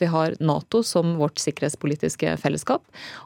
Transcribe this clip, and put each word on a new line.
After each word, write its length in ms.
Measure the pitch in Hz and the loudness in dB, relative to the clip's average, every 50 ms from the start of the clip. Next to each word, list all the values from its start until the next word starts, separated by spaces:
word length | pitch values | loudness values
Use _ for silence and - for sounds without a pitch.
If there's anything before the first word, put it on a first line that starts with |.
| 185 | 0
vi 60 | 170 | 2
har 240 | 165 160 160 160 - - | 2 2 2 2 0 0
nato 460 | 165 156 143 151 - - - 226 226 | 2 2 2 2 -2 0 0 0 0
som 300 | - - 180 170 170 170 160 | 2 2 2 2 2 2 2
vårt 240 | 147 151 - - | 0 0 0 -2
sikkerhetspolitiske 960 | - 151 - - 143 147 151 - - 147 147 - - 160 - - 156 160 160 156 - | -4 -4 -2 -2 -2 -4 -4 -2 -2 -2 -2 0 -2 -4 -2 0 0 0 0 0 0
fellesskap. 420 | 147 147 156 - - 262 339 _ _ _ - - - - - - | -2 -2 -2 0 0 0 0 _ _ _ -18 -16 -16 -16 -16 -10